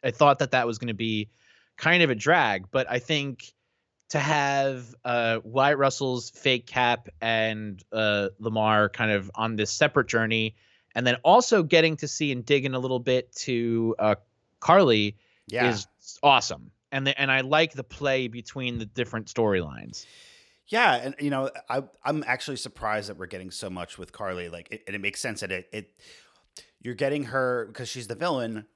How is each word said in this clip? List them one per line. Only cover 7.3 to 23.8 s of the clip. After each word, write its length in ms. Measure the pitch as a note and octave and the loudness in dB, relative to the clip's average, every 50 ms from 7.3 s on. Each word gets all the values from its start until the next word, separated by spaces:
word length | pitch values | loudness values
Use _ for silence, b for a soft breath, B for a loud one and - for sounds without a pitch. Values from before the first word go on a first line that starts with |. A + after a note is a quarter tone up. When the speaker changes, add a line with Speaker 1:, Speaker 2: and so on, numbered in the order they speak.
| A2+ A2+ A2 A2 A2 G#2+ G#2+ G#2 G2 F#2 - _ - | 0 0 0 0 -2 -4 -8 -10 -10 -12 -14 _ -4
Speaker 1:
uh, 360 | A2+ A2 G#2+ G#2 G#2 G2+ G2 F#2+ _ | 0 0 2 2 0 0 -4 -6 _
Lamar 500 | G#2+ A2+ G#2+ A2 G#2+ G#2+ A2 G#2 G#2+ G2 | -6 -4 -2 0 2 4 4 4 4 2
kind 200 | - - A#2 G#2+ | 2 -2 0 0
of 200 | G#2+ G2+ F#2+ G2+ G2 | 0 0 -2 -6 -6
on 200 | - A2 A2+ A2+ | -4 -4 -2 0
this 160 | G#2+ G#2+ - | -2 -2 -2
separate 360 | - - D3+ C#3+ - C#3+ B2 - | 0 0 0 2 2 0 0 0
journey, 480 | - A#2 A2+ A2 A2+ A2+ A2 A2 b b b b b b b b b | 0 0 0 2 0 0 0 -2 b b b b b b b b b
and 140 | A#2 B2 B2+ | 0 0 2
then 80 | B2 B2 _ | 0 2 _
also 400 | D#3 F#3 A#3+ A#3+ - A#3 G#3 F3 | 6 6 6 6 6 2 2 4
getting 320 | C#3+ F3 E3 D#3+ D#3+ D#3+ D3 | 6 4 6 6 4 0 -2
to 120 | - D3 | -8 -10
see 240 | - - D#3 D3 C3+ | -6 -4 -4 -4 -4
and 120 | B2 A2+ | -4 0
dig 200 | - C#3+ C#3+ C3 | 2 2 2 2
in 80 | C#3 C3 | 0 -4
a 40 | B2+ | -4
little 200 | B2+ C3 B2+ B2+ | -2 -2 -2 -2
bit 320 | B2 C3 B2+ B2+ B2+ _ _ - | 0 2 2 0 0 _ _ -12
to, 580 | - - B2+ A#2 A#2 A#2 A#2 A2+ A2+ A2+ A2 - | -6 -4 -2 -2 0 0 0 0 0 0 0 2
uh, 180 | G#2 G#2+ G#2 - _ _ _ _ _ _ _ _ | 2 2 2 0 _ _ _ _ _ _ _ _
Karli 560 | - - E3 G3 F#3+ C#3 A#2 G#2+ G#2 G#2 G#2 _ _ _ _ _ _ - | 4 6 8 8 8 6 4 4 2 0 -4 _ _ _ _ _ _ -8
Speaker 2:
Yeah. 220 | G2+ A#2+ A#2+ B2 | -2 0 2 2
Speaker 1:
is 180 | A#2 G#2 G2+ _ _ _ _ - - - | 2 0 -4 _ _ _ _ -20 -12 0
awesome. 500 | - C#3+ C#3 B2 - - - C#2 A#1+ F2+ _ _ _ _ - | 4 6 6 6 4 -2 -8 -10 -14 -20 _ _ _ _ -6
And 140 | C3+ C3+ C#3 | -4 -2 -2
the, 100 | C#3 - | -2 -2
and 120 | C#3 C3+ | 0 0
I 80 | C3 C3+ | 0 0
like 320 | C3 C3 D3 D#3 E3 D#3+ | 0 2 2 2 2 2
the 140 | - C3 - | -2 -10 -12
play 420 | _ - - C#3+ C#3 C3+ C3 C3 A#2+ | _ -12 -6 -2 0 0 0 -2 -4
between 500 | A2 A#2+ A#2 - - C#3 B2+ B2 A#2+ A#2 | -8 -10 -14 -12 -10 -6 -6 -6 -6 -6
the 80 | A2+ | -8
different 420 | G2+ _ - A#2+ - - A2+ G#2+ - | -8 _ -6 -6 -4 -6 -10 -10 -8
storylines. 760 | - - A#2 G#2+ G2+ F#2 E2+ D2+ C2+ A1+ G1+ - - - - b b b b b b b b b b b b _ | -2 0 2 2 2 0 0 -4 -10 -14 -16 -16 -16 -18 -20 b b b b b b b b b b b b _
Speaker 2:
Yeah, 280 | G#3 A3+ B3 G3+ C3+ A#2+ | 0 2 4 4 4 2
and, 180 | A#2+ C3+ C#3 - | 0 -6 -8 -4
you 100 | D3 D3 | -4 -2
know, 200 | C#3 C3+ C3+ C3+ - - - _ | -2 -2 -2 -4 -6 -10 -8 _
I, 140 | A#2+ C3+ C#3 - _ _ _ | -4 -4 -4 -6 _ _ _
I'm 180 | C3 D3+ D#3 C#3+ B2 | -4 -4 -4 -2 -4
actually 300 | B2+ B2+ - - C#3 A#2+ | -4 -4 -4 -8 -8 -8
surprised 500 | - A#2+ _ - - G#2+ G#2+ A2 G#2 G2 | -10 -12 _ -8 -4 -4 -2 -4 -4 -8
that 100 | G2+ F2 | -12 -12
we're 100 | F#2 F2 | -12 -12
getting 220 | - F#2 F#2 F#2 | -12 -12 -12 -12
so 200 | - - - G2 | -12 -12 -10 -10
much 280 | F#2 F2+ | -8 -10